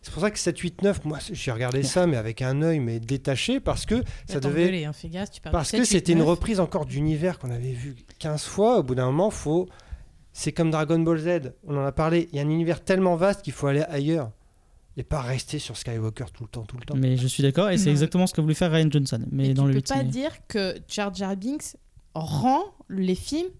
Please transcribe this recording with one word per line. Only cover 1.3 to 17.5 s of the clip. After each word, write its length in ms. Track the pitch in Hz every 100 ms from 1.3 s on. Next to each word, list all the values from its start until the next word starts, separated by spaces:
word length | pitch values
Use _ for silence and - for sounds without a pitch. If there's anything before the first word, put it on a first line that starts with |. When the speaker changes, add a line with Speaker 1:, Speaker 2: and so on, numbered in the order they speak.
Speaker 1:
j'ai 180 | 180 -
regardé 320 | 113 123 131
ça, 240 | 135 180 175
mais 100 | 131
avec 240 | 110 110
un 220 | 127 135
œil, 160 | 165 160
mais 220 | 120 113
détaché, 580 | 113 139 143 127 - 269
parce 260 | 214 127
que 120 | - 220 240 - -
ça 80 | 165
Speaker 2:
Attends, 100 | 135
Speaker 1:
devait 180 | 147 180
Speaker 2:
gueuler, 180 | 185
hein, 80 | 151
fais 160 | 147 170
gaffe, 220 | 170 196
tu 80 | -
parles 120 | 160
Speaker 1:
parce 200 | 165 139
Speaker 2:
de 60 | 220
Speaker 1:
que 60 |
Speaker 2:
sept, 80 | 240 190
Speaker 1:
c'était 140 | 170
une 60 | 165
Speaker 2:
huit, 40 |
neuf. 60 | 160
Speaker 1:
reprise 300 | 170 - 208
encore 260 | 170 185 139
d'univers 520 | 135 151 156 180 175
qu'on 100 | 127
avait 220 | 120 127
vu 240 | 123 139 123 - -
quinze 240 | 156 151
fois. 340 | - - 214 247
Au 40 |
bout 100 | 131
d'un 120 | 127 127
moment, 240 | 143 208
faut... 380 | - 147 160 180 - - - - - -
c'est 200 | - 156
comme 180 | 147 165
Dragon 280 | 156 151 165
Ball 180 | 165 165
Z, 340 | 160 175 131 - -
on 100 | 143
en 80 |
a 60 | 139
parlé, 360 | 135 160 170 165
il 40 | 143
y 20 |
a 40 |
un 40 | 147
univers 340 | 160 165 165
tellement 320 | - 190 185 170
vaste 260 | 190 202
qu'il 100 | -
faut 140 | - 143
aller 160 | 139
ailleurs 480 | 156 147 143 165 117 - _ _ _ _ _ -
et 60 |
pas 180 | 120 151
rester 380 | 123 127 - 147
sur 180 | - 113
Skywalker 500 | - 113 110 110 -
tout 120 | -
le 40 | 117
temps, 140 | 120
tout 140 | 110 123
le 60 |
temps. 100 | - 139
Speaker 3:
Mais 200 | 131 127
je 100 | 127
suis 160 | -
d'accord, 280 | 139